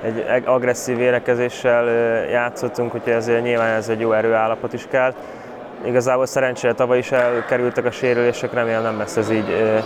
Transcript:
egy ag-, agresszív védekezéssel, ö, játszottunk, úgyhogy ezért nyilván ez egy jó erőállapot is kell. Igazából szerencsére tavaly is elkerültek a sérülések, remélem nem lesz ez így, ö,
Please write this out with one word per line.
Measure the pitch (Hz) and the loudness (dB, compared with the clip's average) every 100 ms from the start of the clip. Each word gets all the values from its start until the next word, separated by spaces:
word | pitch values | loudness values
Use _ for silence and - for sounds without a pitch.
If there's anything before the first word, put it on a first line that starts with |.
egy | 113 113 - | -4 -4 0
ag-, | 127 123 | 0 2
agresszív | 127 123 120 - 120 | 0 2 -2 -2 0
védekezéssel, | 123 123 120 120 123 - 127 120 120 | 2 2 2 0 0 -2 2 2 2
ö, | 117 117 113 | 2 2 0
játszottunk, | 76 120 120 120 123 120 120 117 | 0 0 -2 -2 -6 -4 -4 -4
úgyhogy | 123 | 0
ezért | 117 113 117 | 0 2 0
nyilván | 120 120 113 | 2 0 2
ez | 110 104 | 0 -2
egy | 110 | -2
jó | 113 | 2
erőállapot | 110 113 113 110 113 120 | 2 4 2 2 0 -4
is | 117 - | -8 -4
kell. | 135 127 131 - - - - - - | 0 0 -2 -14 -16 -16 -16 -16 -10
Igazából | - 123 120 127 131 | -2 0 2 2 0
szerencsére | - 131 123 123 | 0 0 0 -2
tavaly | 117 127 127 | 2 2 2
is | 123 | 2
elkerültek | 131 123 120 110 127 123 120 120 | 2 2 0 0 0 0 0 -2
a | |
sérülések, | 117 131 120 120 120 120 | 0 0 2 2 0 -2
remélem | 120 117 113 | -2 0 0
nem | 113 110 | -2 -2
lesz | 104 - | -4 -2
ez | 104 | 0
így, | 110 101 | 0 0
ö, | 92 110 110 | 0 2 2